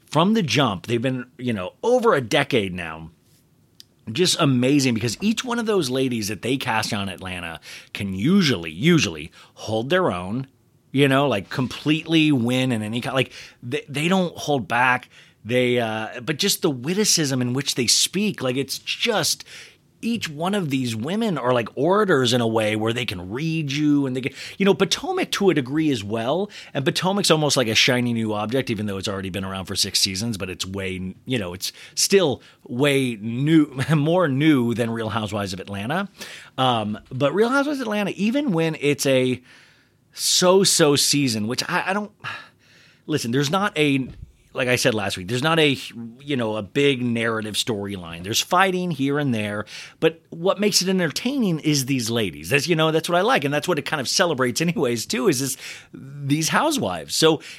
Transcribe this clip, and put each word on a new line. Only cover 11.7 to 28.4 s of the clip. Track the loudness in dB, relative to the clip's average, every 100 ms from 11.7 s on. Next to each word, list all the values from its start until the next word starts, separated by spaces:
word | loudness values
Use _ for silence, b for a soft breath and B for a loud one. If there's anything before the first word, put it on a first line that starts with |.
| -4 0 0 2 4 4
win | 4 2 0 0
in | 0
any | -2 -6
kind, | -4 -2
like, | -2 B B B
they, | -8 -8 -6
they | -4 0
don't | 2 0 -4
hold | -2 -2 0
back. | 2 4 2 -2 B B B -2
They, | 0 2 2
uh, | 0 -4 -6 -10
but | -6 -2
just | 0 0
the | 0
witticism | -2 -4 0 2 2 2 0
in | 0
which | 0 -2 -2
they | 0
speak, | 2 2 0 -2 -2
like, | -4 -2
it's | -4 -6
just, | -8 -6 -2 0 0 -4 -8 B B B _ _
each | -6 -6 -6
one | -6 -2
of | -2 0
these | -2 -2 -4
women | -4 -2 -2 0
are | 2
like | 0 0 -2
orators | 2 4 4 4 4
in | 2
a | 2
way | 2 2 2
where | 0
they | -2 -4
can | -6 -8
read | -6 -4 -2 -4
you | 0 2 2 2
and | -2
they |
can, | -6 B B B
you | 2
know, |
Potomac | 4 2 0 -2 -2 -2
to | 2 2
a |
degree | 2 0 0 0
as | 0
well. | -2 -4 -2 -2 -4 B B
And | -2 -2
Potomac's | 0 0 0 2
almost | 4 4 2
like | 2
a | 2
shiny | 4 2 0
new | 0 -2
object, | -2